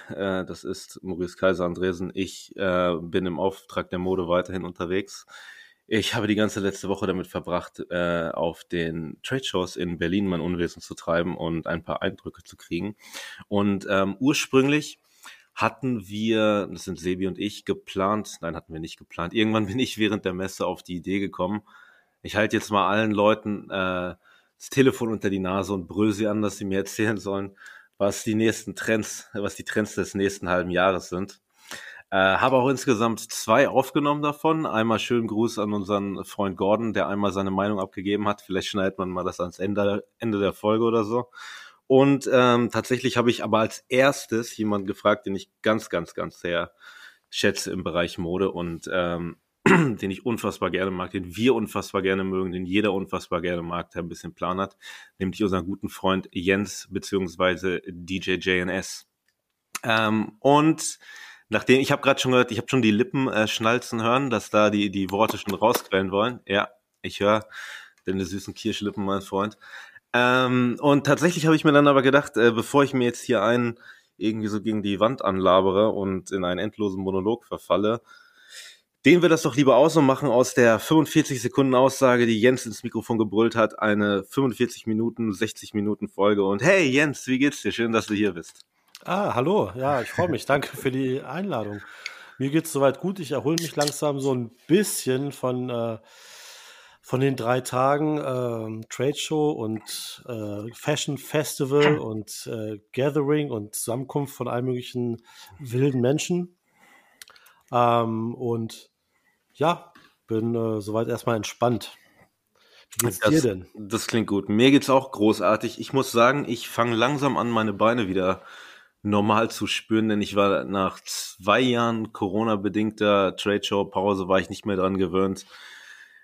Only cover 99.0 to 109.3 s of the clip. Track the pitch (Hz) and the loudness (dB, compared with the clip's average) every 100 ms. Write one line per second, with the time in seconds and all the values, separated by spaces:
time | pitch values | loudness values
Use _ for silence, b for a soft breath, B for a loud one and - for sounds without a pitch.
99 | 131 147 - 156 151 156 110 107 - - | -2 -2 -4 0 0 -2 -6 -8 -10 -12
100 | - - - 113 104 104 113 - - 147 | -12 -14 -12 -10 -8 -8 -10 -8 -4 -4
101 | - 135 - 156 143 - 135 143 147 147 | -4 -8 -4 -4 -2 -4 0 4 4 2
102 | 123 107 - - 135 117 107 104 _ - | -2 -8 -10 -14 -10 -8 -8 -10 _ -2
103 | 143 147 139 151 143 117 104 - - 123 | 0 0 0 0 -2 -6 -8 -8 -6 -6
104 | 131 151 135 - 123 120 127 123 123 123 | -4 -4 -6 -6 -6 -4 -2 -4 -6 -4
105 | 120 113 B B B - 131 123 143 127 | -4 -6 B B B -18 -6 0 2 2
106 | 123 151 - 180 175 _ b b b b | 2 2 0 -4 -4 _ b b b b
107 | b b b b b b _ 123 120 117 | b b b b b b _ 2 4 2
108 | 113 110 113 127 123 117 113 - - _ | 0 -2 -6 -6 -4 -4 -6 -12 -20 _
109 | _ _ _ | _ _ _